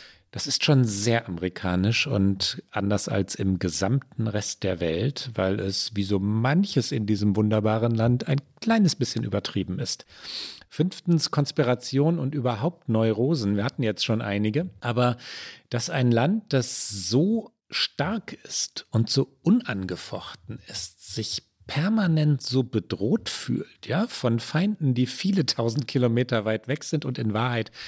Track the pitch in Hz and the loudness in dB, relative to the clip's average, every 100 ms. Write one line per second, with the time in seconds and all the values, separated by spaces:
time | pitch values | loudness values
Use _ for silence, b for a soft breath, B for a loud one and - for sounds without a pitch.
0 | B B B - - - - 135 113 101 | B B B -8 -4 0 4 4 4 2
1 | 113 117 98 85 90 - 92 90 101 117 | 2 2 0 -4 -4 -2 0 2 2 2
2 | 143 107 98 95 - - - 104 101 104 | 0 2 2 2 -2 -6 -8 -2 0 0
3 | - 107 95 - 98 92 90 - 95 135 | 0 -2 -2 -2 0 0 -2 0 0 0
4 | - - 110 104 - - 95 85 85 82 | -2 -4 -2 -2 -4 -4 -4 0 -2 0
5 | 127 - 131 104 95 104 98 - - 104 | -2 -4 -6 -2 0 0 -2 -4 -4 -2
6 | 98 98 101 110 123 165 202 135 - 120 | 0 0 2 2 2 2 2 0 0 -2
7 | 104 101 104 98 107 107 107 110 117 113 | 0 2 2 4 2 4 2 2 2 2
8 | 117 123 - 139 - - 220 226 185 - | 2 2 0 -2 -4 -6 0 4 4 2
9 | 123 113 113 101 - 101 90 92 92 - | -2 -2 -2 -4 -2 -4 -4 -4 -6 -8
10 | - B B B B B B - 180 - | -12 B B B B B B -2 -2 -2
11 | 175 165 - 147 139 - 127 123 - 135 | 0 0 2 -2 0 0 2 0 0 2
12 | 156 170 135 147 123 107 156 - - 110 | 2 2 -2 -2 -2 0 -2 -4 0 2
13 | 113 110 135 156 101 101 117 - 110 - | 2 2 0 0 0 0 0 -2 -2 0
14 | - 110 107 101 107 135 185 - 120 117 | 0 -2 0 0 0 0 -4 -6 -2 2
15 | 123 120 B B B B B 117 - 139 | 2 2 B B B B B -6 -2 0
16 | 123 117 147 214 - 135 - - - 101 | 4 4 4 0 0 -2 0 -4 -6 -6
17 | 90 123 190 226 - _ - - - - | 0 2 2 0 -4 _ -10 -6 -4 -2
18 | 156 220 - - - - - - - 117 | -4 -4 -8 -14 -8 -6 -6 -10 -2 0
19 | 113 135 - _ 160 240 226 101 92 87 | 2 0 -2 _ 2 2 2 -4 -4 -8
20 | - 98 - - - 113 - - - - | -8 -10 -10 -16 -14 -14 -12 -12 -12 -14
21 | - - 107 - - _ - 147 190 220 | -12 -8 -6 -8 -10 _ -6 -2 2 2
22 | 180 156 151 139 - 131 120 107 - - | 4 4 4 2 2 0 2 0 -2 -2
23 | 107 196 - - - 123 - _ - 147 | 0 0 -2 -6 -4 -4 -6 _ -2 -2
24 | 240 - 123 117 - 151 202 208 139 123 | -2 0 2 2 0 0 0 2 2 2
25 | 123 - 190 190 123 - 117 117 117 131 | 0 0 0 2 0 0 0 0 0 2
26 | 123 117 123 113 104 110 - 143 - 151 | 2 2 2 0 0 -2 -2 -6 -4 -4
27 | 139 123 110 104 123 117 110 B | -2 -2 -2 0 0 -2 -4 B